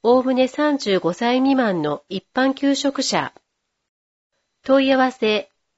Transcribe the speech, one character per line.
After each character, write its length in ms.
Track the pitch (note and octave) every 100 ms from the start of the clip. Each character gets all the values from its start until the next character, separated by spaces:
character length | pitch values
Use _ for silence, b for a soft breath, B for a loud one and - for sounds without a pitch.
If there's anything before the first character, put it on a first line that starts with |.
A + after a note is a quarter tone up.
お 160 | A3+ B3+
お 40 |
む 120 | B3+
ね 140 | B3+ B3+
三 280 | - D4+ C#4+
十 220 | G#3+ F#3+
五 160 | E3
歳 240 | F3+ A#3+ B3+
未 160 | C4+
満 260 | C4+ A3+ F3+
の 220 | D3+ C#3+ _
一 120 | F#3+ _
般 180 | - C4
求 220 | C4+ C#4
職 280 | C#4 C#4 C#4
者。 300 | C4 F3 C3+ - _ _ _ _ _ _ _ _ _ _ _ _
問 240 | - C4+ C4+
い 60 |
合 60 | C4
わ 120 | C4
せ、 400 | - A3 G#3+ - _ _